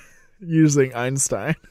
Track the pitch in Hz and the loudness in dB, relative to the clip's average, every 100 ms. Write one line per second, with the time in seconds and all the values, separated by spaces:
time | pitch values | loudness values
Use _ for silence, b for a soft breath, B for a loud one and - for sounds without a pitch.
0 | - _ _ _ 180 160 156 143 131 120 | -20 _ _ _ -2 4 4 4 0 -2
1 | 123 139 - 107 120 160 _ | -6 -4 -4 -4 -4 -8 _